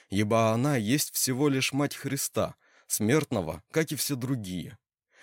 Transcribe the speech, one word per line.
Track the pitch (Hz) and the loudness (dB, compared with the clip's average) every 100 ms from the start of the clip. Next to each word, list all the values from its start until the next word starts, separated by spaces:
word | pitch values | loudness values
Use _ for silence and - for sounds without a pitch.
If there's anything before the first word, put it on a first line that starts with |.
| _ | _
ибо | 98 104 113 113 | 0 2 4 4
она | 113 139 139 | 2 2 0
есть | 104 143 - - | 2 0 0 -2
всего | - 127 147 | -2 2 2
лишь | 135 127 | 2 0
Мать | 135 143 - | 0 -2 -4
Христа, | 135 135 - - 90 - _ _ - | -6 -4 -2 -2 -2 -4 _ _ -6
смертного, | - 107 151 147 113 80 82 - | -2 2 2 2 -2 -2 -6 -4
как | 156 160 | -2 -2
и | 143 | -2
все | - 135 | -4 -4
другие. | 123 135 98 90 78 - _ _ _ _ | -4 -4 -4 -8 -8 -14 _ _ _ _